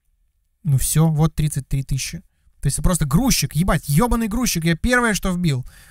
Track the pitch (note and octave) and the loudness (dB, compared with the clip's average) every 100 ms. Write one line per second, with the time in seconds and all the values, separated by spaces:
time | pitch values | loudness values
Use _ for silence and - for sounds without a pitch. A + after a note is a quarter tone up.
0 | _ _ _ _ _ _ F3+ C3 - D3+ | _ _ _ _ _ _ 0 0 2 2
1 | D#3+ D3+ D#3+ - D3+ C#3 - C3+ C3+ C3 | 2 2 0 0 -2 -4 -4 -6 -4 -6
2 | - E3+ - _ _ _ C#3+ - D#3 F3 | -6 -12 -18 _ _ _ -4 0 0 0
3 | D3+ D3+ C4 - C#3 C#3+ F#3+ F3+ - C#3+ | 0 2 2 2 0 -2 0 0 2 2
4 | A#3+ A#3 A3+ A3+ B3 F3 D#3+ E3 A#3+ B3 | 2 2 0 -2 -2 -2 -2 0 2 2
5 | A#3+ G3 F#3+ F3+ F3 C3 - - - | 2 0 -2 -2 0 -2 -6 -18 -20